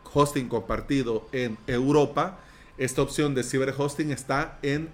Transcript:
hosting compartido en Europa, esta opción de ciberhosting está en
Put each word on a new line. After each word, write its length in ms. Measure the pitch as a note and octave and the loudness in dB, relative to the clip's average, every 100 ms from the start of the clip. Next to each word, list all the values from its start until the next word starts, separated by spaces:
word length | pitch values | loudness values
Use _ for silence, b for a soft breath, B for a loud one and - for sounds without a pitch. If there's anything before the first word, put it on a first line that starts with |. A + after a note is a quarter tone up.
| - | -2
hosting 340 | C#3+ D3 D3 A#2+ | 2 4 2 -2
compartido 800 | A#2 - A2 - C#3 A#2 A2 G#2+ | -4 -2 -4 0 0 0 -2 -4
en 260 | C3 B2 G#2+ - | -4 -4 -4 -2
Europa, 720 | B2 C3+ D3 C#3 C#3+ F3 - B B B - | 0 4 6 4 2 -2 -4 B B B -6
esta 240 | B2+ - | -2 0
opción 340 | C#3 - D3 C3 | 0 2 0 0
de 80 | |
ciberhosting 680 | A#2+ C3+ C3+ C3+ C#3 C#3 D3+ | 0 0 0 0 -2 -2 -2
está 460 | C3+ - C#3 D#3+ - | -2 -2 -2 -2 -4
en 280 | C#3+ D3 D#3+ | -2 -2 -4